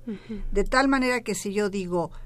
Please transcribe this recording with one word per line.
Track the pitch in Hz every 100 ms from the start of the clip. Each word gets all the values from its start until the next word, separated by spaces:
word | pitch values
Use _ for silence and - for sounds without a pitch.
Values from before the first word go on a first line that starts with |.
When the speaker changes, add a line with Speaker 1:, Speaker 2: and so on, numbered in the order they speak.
| -
Speaker 1:
Ujú. | 196 - 214 -
Speaker 2:
De | 202
tal | 202 254 269
manera | 269 254 247
que | 240
si | 202 208
yo | 202 208
digo | 202 180 180 160 -